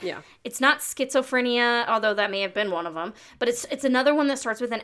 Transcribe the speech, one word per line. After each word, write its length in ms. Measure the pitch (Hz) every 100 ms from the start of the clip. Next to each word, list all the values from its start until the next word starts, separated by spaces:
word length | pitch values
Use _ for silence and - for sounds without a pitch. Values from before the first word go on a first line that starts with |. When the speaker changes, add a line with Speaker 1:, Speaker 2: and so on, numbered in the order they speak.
Speaker 1:
Yeah. 180 | 180 - - -
Speaker 2:
it's 160 | 247 -
not 200 | 262 294
schizophrenia, 1080 | - - 262 269 262 254 247 240 240 240 240
although 260 | 220 214
that 160 | 208 208
may 100 | 196
have 120 | 196
been 160 | 208 208
one 140 | 170 170
of 100 | 160
them, 180 | 170 - - -
but 80 | 233
it's, 160 | 240 -
it's 140 | 269 269
another 280 | 254 269
one 140 | 294 285
that 120 | 269
starts 200 | 233 226
with 140 | 247
an 80 | 220